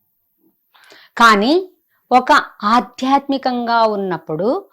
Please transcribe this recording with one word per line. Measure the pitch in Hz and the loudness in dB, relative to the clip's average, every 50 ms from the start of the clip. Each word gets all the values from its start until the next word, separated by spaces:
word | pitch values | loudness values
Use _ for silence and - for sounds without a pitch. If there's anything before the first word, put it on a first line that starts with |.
| _ _ _ _ _ _ _ _ _ _ _ _ _ _ _ _ _ _ - - - _ - | _ _ _ _ _ _ _ _ _ _ _ _ _ _ _ _ _ _ -20 -20 -20 _ -2
కానీ | - 233 233 220 196 208 254 311 370 381 - _ _ _ _ _ _ _ - 247 | 2 4 4 4 4 2 2 0 0 -2 -6 _ _ _ _ _ _ _ 0 0
ఒక | 247 247 277 294 - - - - - - | 2 2 4 2 2 0 -2 -10 -6 -2
ఆధ్యాత్మికంగా | 208 233 247 240 - _ - 254 262 269 277 277 - 277 269 269 262 247 240 240 226 233 233 226 | 0 0 0 0 -2 _ -8 -4 -2 -2 -2 -2 -2 -6 -4 -4 -4 -6 -4 -4 -2 0 0 0
ఉన్నప్పుడు | 220 214 202 196 190 175 156 - - 156 156 180 226 294 392 392 _ | 0 0 -2 -4 -4 -6 -6 -8 -8 -6 -4 -2 -2 -2 -4 -6 _